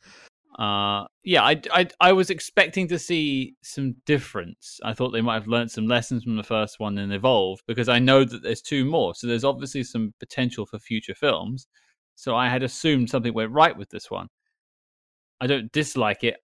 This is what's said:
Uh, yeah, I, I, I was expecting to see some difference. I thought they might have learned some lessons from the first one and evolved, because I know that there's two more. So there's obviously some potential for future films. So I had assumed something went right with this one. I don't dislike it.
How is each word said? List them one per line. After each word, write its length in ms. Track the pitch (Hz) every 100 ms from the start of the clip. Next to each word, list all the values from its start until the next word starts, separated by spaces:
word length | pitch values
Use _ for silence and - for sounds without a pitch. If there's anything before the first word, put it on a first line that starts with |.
| _ - - _ _ -
Uh, 480 | 107 101 101 101 - _
yeah, 180 | - 170
I, 160 | 117 156 -
I, 160 | 175 180 -
I 120 | 180
was 160 | 190 180
expecting 580 | 170 - - 160 190 175
to 100 | 175
see 560 | - 170 151 135 127 -
some 320 | - - 135 120
difference. 760 | - 143 - 101 87 - - -
I 80 | 110
thought 180 | 113 127
they 120 | 113
might 120 | 117 110
have 100 | 104
learned 240 | 117 117
some 160 | - 110
lessons 360 | 120 117 123
from 120 | 120 110
the 60 |
first 360 | 104 113 104 -
one 200 | 107 101
and 160 | 101
evolved, 480 | 101 127 117 95 95 -
because 220 | 117 120
I 100 | 120
know 260 | 127 135
that 180 | 131 123
there's 180 | - 113
two 240 | - 143
more. 300 | 131 165 95
So 120 | - 120
there's 180 | 117
obviously 400 | 139 127 135 139
some 280 | 120 117 107 -
potential 480 | - - 123 - 101
for 120 | 107
future 360 | - 110 -
films. 520 | - 147 87 98 131 - _ _ _ _
So 220 | _ - 117
I 120 | 123
had 120 | 127
assumed 460 | 127 - 160 143 120
something 240 | 131 117
went 200 | 110 110
right 220 | 139 165
with 140 | - 98
this 220 | 90 -
one. 160 | 95 92 _ _ _ _ _ _ _ _ _ _ -
I 60 | 127
don't 260 | 139 113
dislike 520 | 151 147 131 107 98
it. 120 | 117 -